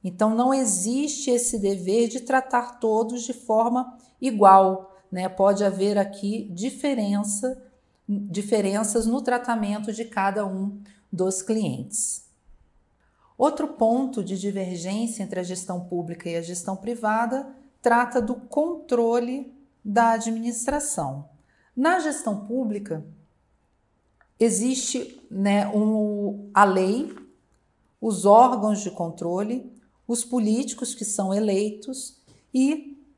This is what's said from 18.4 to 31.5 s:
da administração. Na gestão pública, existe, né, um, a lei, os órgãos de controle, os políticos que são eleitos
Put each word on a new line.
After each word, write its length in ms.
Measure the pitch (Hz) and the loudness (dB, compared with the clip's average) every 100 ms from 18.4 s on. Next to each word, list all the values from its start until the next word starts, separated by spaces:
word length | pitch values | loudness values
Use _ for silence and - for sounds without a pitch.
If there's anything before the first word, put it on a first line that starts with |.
| - - 311 339 - 240 233 233 240 262 277 - _ _ 208 | -4 -2 -2 -4 -2 0 2 2 0 -6 -10 -18 _ _ -2
da 260 | 208 233 | 4 4
administração. 1160 | 226 226 226 233 240 - 285 285 - 143 139 143 _ _ _ _ - | 4 0 -4 -4 -4 -2 -2 -2 -4 -4 -6 -12 _ _ _ _ 0
Na 240 | 285 370 | 2 4
gestão 460 | 311 277 - 202 - | 0 -4 -4 -6 -4
pública, 580 | 240 240 208 202 160 147 - _ _ _ _ _ _ _ _ _ _ _ _ | -4 -2 -4 -6 -8 -8 -20 _ _ _ _ _ _ _ _ _ _ _ _
existe, 800 | 226 190 240 262 - 254 - - - | 2 2 0 -2 -2 -6 -6 -14 -12
né, 380 | 190 196 202 202 | -2 2 2 2
um, 800 | 208 214 214 214 208 202 202 - | 2 2 2 0 -2 -4 -6 -2
a 100 | - | 4
lei, 520 | 202 185 185 226 320 - - _ _ _ _ _ _ _ | 6 6 2 0 -4 -10 -20 _ _ _ _ _ _ _
os 260 | 220 196 190 | -4 0 8
órgãos 560 | 214 254 247 214 208 | 8 8 6 0 -2
de 100 | 185 | -4
controle, 800 | - 170 165 170 180 208 254 - - _ _ - | -6 -6 -6 -4 -4 -4 -6 -8 -20 _ _ -6
os 160 | 233 | -4
políticos 680 | - 247 214 220 277 - - | -2 0 2 0 -2 -6 -8
que 120 | - 208 | -6 -6
são 280 | - 190 | -4 -2
eleitos 880 | 196 214 | 0 2